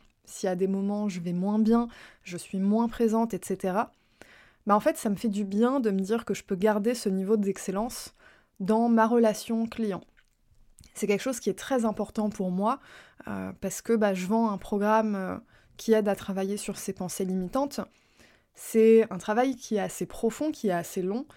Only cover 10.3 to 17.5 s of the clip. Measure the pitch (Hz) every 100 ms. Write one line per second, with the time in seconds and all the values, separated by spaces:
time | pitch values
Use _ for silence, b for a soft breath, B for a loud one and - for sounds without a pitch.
10.3 | _ _ _ _ - - - 202 202 262
11.3 | 247 - - - 262 220 208 214 - 214
12.3 | 202 185 180 208 277 B B B B -
13.3 | 202 190 185 196 - - 226 208 185 180
14.3 | 226 226 196 - 208 208 220 220 202 185
15.3 | 180 - b b - - 220 208 196 -
16.3 | 190 190 208 - 196 - 190 180 - 190
17.3 | 185 180